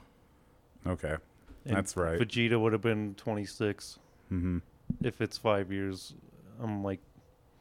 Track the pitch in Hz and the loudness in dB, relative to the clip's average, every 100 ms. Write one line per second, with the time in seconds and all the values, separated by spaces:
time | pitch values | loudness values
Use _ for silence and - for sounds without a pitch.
0 | - _ - _ - - _ - 92 85 | -16 _ -20 _ -20 -20 _ -8 -4 -2
1 | 76 78 - - - - 135 101 92 92 | -2 -4 -6 -20 -20 -10 0 2 2 2
2 | 82 85 113 120 117 113 110 107 113 107 | 2 2 2 2 4 4 4 4 2 0
3 | 104 98 - 104 98 - 107 98 - - | -2 -4 -4 -2 -4 0 0 0 -8 -18
4 | - - - 92 90 87 - - - - | -20 -16 -4 -2 0 -2 -4 -10 -6 -2
5 | 123 - 110 - 113 101 92 98 98 95 | -2 -2 -4 0 2 2 0 -4 -4 -6
6 | - - - - - 110 113 104 98 95 | -10 -18 -20 -20 -18 -8 -4 -2 -2 -4
7 | - - - _ _ _ | -8 -20 -20 _ _ _